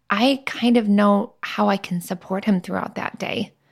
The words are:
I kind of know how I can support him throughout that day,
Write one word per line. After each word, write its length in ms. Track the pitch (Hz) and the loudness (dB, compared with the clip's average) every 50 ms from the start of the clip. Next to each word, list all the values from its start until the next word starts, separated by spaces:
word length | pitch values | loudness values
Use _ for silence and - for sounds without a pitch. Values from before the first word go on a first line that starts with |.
| _ - | _ -4
I 320 | 202 202 240 269 277 269 - | 0 2 2 2 2 0 -4
kind 300 | - - - 233 240 240 | -8 -4 0 2 4 4
of 120 | 240 214 202 | 4 4 4
know 440 | 202 208 208 202 202 202 240 - _ _ | 4 4 6 4 4 2 0 -4 _ _
how 260 | - - - - 214 202 | -12 -8 -2 0 0 2
I 80 | 202 | 0
can 240 | 196 - - 180 175 | 0 -2 -4 -6 -6
support 440 | 170 - 190 180 - - 190 196 202 | -4 -6 -8 -10 -6 -6 -6 -2 0
him 160 | 220 196 180 | 0 0 0
throughout 340 | 175 - 185 185 - - - | 0 -4 -6 -6 -6 -6 -8
that 240 | - - - - - | -8 -8 -8 -8 -8
day, 340 | - - - 233 220 - _ _ _ _ | -8 -6 -6 -6 -8 -8 _ _ _ _